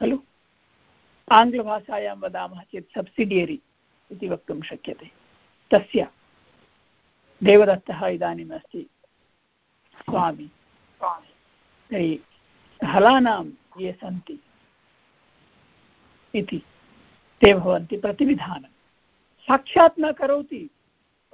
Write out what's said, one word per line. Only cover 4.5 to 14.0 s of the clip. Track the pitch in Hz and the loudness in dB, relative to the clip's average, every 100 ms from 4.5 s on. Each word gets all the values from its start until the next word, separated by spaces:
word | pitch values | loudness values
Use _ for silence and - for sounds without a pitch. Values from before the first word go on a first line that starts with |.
| 156 | -12
शक्यते। | 160 - - - 160 _ _ _ _ _ _ | -12 -16 -16 -16 -18 _ _ _ _ _ _
तस्य | 202 - 214 165 - _ _ _ _ _ _ _ _ _ _ _ _ | 2 2 -2 -4 -8 _ _ _ _ _ _ _ _ _ _ _ _
देवदत्तः | 190 208 202 190 - 160 185 | 6 8 8 2 -4 -8 -6
इदानीम् | 175 170 170 165 | -4 -6 -8 -12
अस्ति | 160 - - - _ _ _ _ _ _ _ _ _ _ - | -16 -16 -16 -16 _ _ _ _ _ _ _ _ _ _ -20
स्वामी। | - 190 170 151 151 - _ _ _ _ 180 170 - _ _ _ _ _ _ | -6 -2 -2 -4 -12 -20 _ _ _ _ -8 -8 -12 _ _ _ _ _ _
तर्हि | 202 165 151 - _ _ _ _ - | -6 -4 -6 -12 _ _ _ _ -10
हलानां | 147 190 214 269 247 202 160 - _ 180 | -2 4 6 6 4 0 -6 -16 _ -12
ये | 185 | -10
सन्ति | - | -10